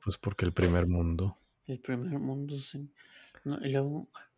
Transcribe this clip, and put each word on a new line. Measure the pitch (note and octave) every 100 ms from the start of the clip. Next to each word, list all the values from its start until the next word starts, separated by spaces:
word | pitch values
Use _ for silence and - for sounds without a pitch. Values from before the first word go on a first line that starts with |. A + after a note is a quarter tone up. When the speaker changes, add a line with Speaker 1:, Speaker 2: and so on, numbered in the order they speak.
Speaker 1:
Pues | - -
porque | - -
el | F2+
primer | F2 F2+ F2 F2
mundo. | F2 E2+ E2 F#2+ - - _ -
Speaker 2:
El | B2+
primer | - B2 F3+ C#3+
mundo, | C3+ C3+ C#3+ C#3+
sí. | C3+ C#3 C#3+ - - - - -
No, | - C#3+
y | C#3
luego, | C3+ C#3 D3 - - -